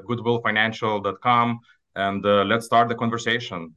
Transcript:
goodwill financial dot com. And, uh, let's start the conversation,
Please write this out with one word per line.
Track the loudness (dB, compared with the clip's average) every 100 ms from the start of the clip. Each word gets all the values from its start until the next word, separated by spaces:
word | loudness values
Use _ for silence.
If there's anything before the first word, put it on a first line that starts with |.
| -4
goodwill | -4 0 0
financial | 0 0 0 0 -2 -2
dot | -4 -2
com. | 2 2 2 -2 _ _ _ -4
And, | -2 0
uh, | 2 2
let's | 4 0 2
start | 2 2
the | 0
conversation, | -2 -2 -2 -4 -4 -10 -12